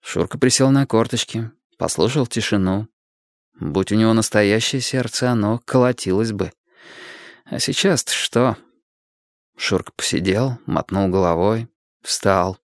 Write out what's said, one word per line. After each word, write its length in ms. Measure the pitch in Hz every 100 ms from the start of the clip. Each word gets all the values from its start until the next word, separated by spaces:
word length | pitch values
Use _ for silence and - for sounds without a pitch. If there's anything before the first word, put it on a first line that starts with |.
Шурка 380 | - 90 90 -
присел 340 | 127 - 135
на 140 | 139 139
корточки, 640 | 113 113 117 - 113 113 _ _ _
послушал 480 | 85 - 107 143 123
тишину. 640 | - - 104 92 95 107 _ _ _ _ _ _ _
Будь 320 | 80 76 95
у 20 |
него 180 | 104 113
настоящее 680 | 113 107 107 104 107 - 135
сердце, 500 | 123 131 117 - 127
оно 300 | 120 104 113
колотилось 680 | - 131 123 123 - 92 113
бы. 180 | 101 92 _ _ _ - - - - - -
А 160 | - -
сейчас-то 500 | - 120 190 156 -
что? 460 | - - 117 127 107 _ _ _ _ _ _ _ _ _ _
Шурка 360 | - 95 -
посидел, 680 | - - 101 92 98 131 123 -
мотнул 420 | 82 - 95 95
головой, 600 | 92 90 82 98 113 117 _ _ _
встал. 560 | - - 101 95 92 92